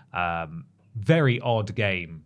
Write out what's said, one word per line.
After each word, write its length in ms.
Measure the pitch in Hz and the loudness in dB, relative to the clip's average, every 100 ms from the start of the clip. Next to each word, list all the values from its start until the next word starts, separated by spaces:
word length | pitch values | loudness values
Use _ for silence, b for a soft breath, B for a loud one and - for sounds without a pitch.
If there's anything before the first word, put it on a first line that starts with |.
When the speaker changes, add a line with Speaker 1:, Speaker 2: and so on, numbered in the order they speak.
| - | -10
Speaker 1:
Mm. 300 | 87 87 85 | -4 -2 -2
Speaker 2:
Um, 200 | 78 82 - _ _ | -6 -10 -16 _ _
very 460 | 113 98 165 139 117 | -8 2 4 6 2
odd 340 | 120 113 104 | 2 0 0
game, 480 | 110 101 92 82 82 | 0 0 0 -6 -12